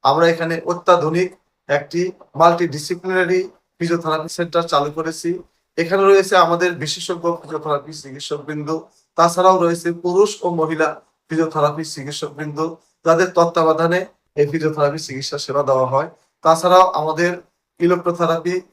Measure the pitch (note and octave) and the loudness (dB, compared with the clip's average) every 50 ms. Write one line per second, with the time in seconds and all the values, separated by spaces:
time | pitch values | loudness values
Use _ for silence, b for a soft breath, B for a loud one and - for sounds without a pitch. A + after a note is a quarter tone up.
0 | - C3 C#3+ D#3+ E3+ E3+ E3 E3 E3+ E3 E3 E3 - E3 F3 E3+ - F#3 F3+ E3+ | 2 2 4 4 4 2 2 0 -4 -6 -6 -6 -4 -6 -6 -2 4 4 4 4
1 | D3 D#3 E3 F3 F#3 F3+ - _ _ _ _ _ _ - C#3+ C#3+ D3 - - E3+ | 4 -2 0 -2 -2 -4 -6 _ _ _ _ _ _ -2 -2 -2 -2 -4 -6 -4
2 | F3+ F3+ - _ - _ _ C#3+ E3 E3+ E3+ E3+ F3+ D#3+ C3+ D3+ - - F#3 F3 | -4 -4 -8 _ -20 _ _ 4 4 4 4 4 -2 -4 -4 -8 -8 -8 -10 -8
3 | F3+ F#3 F3+ F#3 F3+ E3+ F#3 F#3 F#3 F#3 _ _ _ _ _ _ E3+ E3 E3+ E3 | -6 -2 -2 0 0 0 0 -2 -2 -4 _ _ _ _ _ _ -4 -2 -2 -2
4 | E3+ D#3+ D#3 D#3 D#3+ E3+ - - E3+ E3+ D#3+ E3+ E3+ E3+ E3 C#3+ C#3+ D3+ D3 E3 | -2 -2 -4 -4 -4 -8 -6 -6 -6 -2 -2 -2 -2 2 0 0 0 0 -4 -6
5 | D#3+ E3 D#3+ - - E3+ F3+ F3+ - _ _ _ _ _ _ - E3 E3 F#3 G3 | -6 -6 -8 -6 -6 -6 -6 -6 -10 _ _ _ _ _ _ -4 -2 0 2 4
6 | G3 G3 G3 F#3+ F#3 F#3+ G3+ F#3 E3+ E3 E3+ E3+ F3+ F3 F3 C#3 D3+ D3 - - | 6 6 6 6 6 4 4 4 4 4 2 0 0 -2 -2 -4 -8 -8 -8 -8
7 | - - F3 E3+ E3+ E3+ E3+ - - C#3+ D#3 D3+ D3+ D#3 C#3+ C#3+ - D#3 D3+ - | -6 -8 -8 -4 -2 -4 -4 -4 -8 -10 -10 -8 -4 -4 -4 -4 -6 -12 -18 -18
8 | - C#3 C3 C#3+ - - D3+ C#3+ C#3+ D3+ D3+ D3+ D3 D3 D#3+ D#3+ - _ _ _ | -16 -16 -16 -14 -10 -10 -10 -10 -8 -10 -10 -8 -6 -6 -6 -6 -8 _ _ _
9 | _ _ _ - E3 E3+ E3+ F3+ F3+ F#3 F#3 F#3 F3 E3+ E3+ E3+ - E3+ E3+ E3+ | _ _ _ 2 2 2 2 4 4 4 4 4 2 0 0 -2 -4 -6 -6 -4
10 | F3 F3 F3 F#3+ G#3 G3+ - - - F3 E3+ E3 D#3+ D#3 D#3+ D#3 D#3 D3+ D3+ - | -4 0 4 4 2 2 0 -4 -4 -4 -2 -2 -2 -2 0 -2 -2 -2 -2 -8
11 | _ _ _ _ _ _ D#3+ D#3+ E3 D#3+ - D#3 D3 D3+ D3 D#3 D#3 - - D3 | _ _ _ _ _ _ -2 -2 -2 -2 0 0 0 0 0 -4 -10 -10 -12 -12
12 | C3 C#3+ C#3+ - D#3 C#3+ D3 C#3+ D3+ D3+ D3 D3 D#3+ E3 E3 _ _ _ _ _ | -12 -12 -10 -10 -10 -10 -10 -10 -10 -8 -6 -6 -6 -6 -8 _ _ _ _ _
13 | _ E3 E3 E3 F#3 F3+ - F3 E3+ E3+ - E3+ D#3+ D#3+ D#3+ D#3+ E3 E3 F3 F#3 | _ 2 2 2 2 2 2 2 2 2 2 0 2 2 2 2 2 0 0 -2
14 | - - _ _ _ _ _ C#3+ D3 C#3 D3 E3 D#3 D#3 D#3 D3 D3 C#3+ D3 D#3+ | -2 -6 _ _ _ _ _ -2 -2 0 0 -2 -2 -2 0 0 0 0 0 -4
15 | - - C3+ C3+ C3+ - D3+ D3 - - C#3 C#3+ C#3+ C3+ C3+ C3 B2+ B2 C3+ C#3 | -10 -10 -10 -10 -8 -8 -8 -8 -8 -4 -2 -2 0 2 2 2 2 0 0 -2
16 | D#3 E3+ - _ _ _ _ _ - D#3+ E3 D#3+ - F3+ F3+ F#3 F#3 F3+ - D3+ | -2 -4 -10 _ _ _ _ _ 2 2 2 2 2 4 6 6 6 6 2 -2
17 | D#3 D#3 D#3 D#3 F3 F3 F3 F3 _ _ _ _ _ _ _ _ E3+ F3 F3+ F3 | -2 -2 0 0 0 0 0 -4 _ _ _ _ _ _ _ _ 2 2 2 2
18 | E3+ F3 E3+ F3 F3 D#3 E3 E3 E3 F3 F3+ F#3 F#3 _ | 0 -4 -2 0 0 0 0 0 -2 -4 -4 -4 -8 _